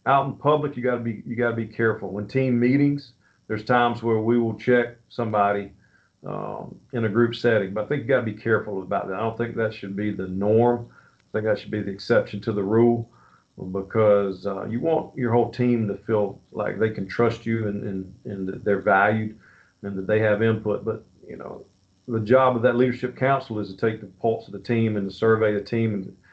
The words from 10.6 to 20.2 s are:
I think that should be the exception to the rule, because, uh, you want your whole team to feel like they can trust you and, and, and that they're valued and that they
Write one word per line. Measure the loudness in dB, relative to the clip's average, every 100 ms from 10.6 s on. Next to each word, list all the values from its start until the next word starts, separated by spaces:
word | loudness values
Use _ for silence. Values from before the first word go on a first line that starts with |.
| 6 2 -4
I | -18 _ _ _
think | -4
that | -2 -2
should | -4
be | -6
the | -6
exception | -6 0 2 2 -4
to | -4
the | -2
rule, | 2 4 6 4 -2 _ _ _ _ -16 -10
because, | -8 -4 2 4 4 2 -4 -6
uh, | -6
you | -6 -4
want | -2 -2 -2 -4
your | 2
whole | 2 2
team | 0 0 2 0
to | -4
feel | -2 0 0 -4 _
like | -6 -4 0
they | -2
can | -2 -6
trust | 0 0 0 -2
you | -2 -2
and, | -6
and, | -6 -8 -10 -14
and | -12 -8 -6
that | -4
they're | -2 0
valued | 4 4 4 2 -2 -8 -20 _ _ _
and | -10 -6
that | 0
they | 2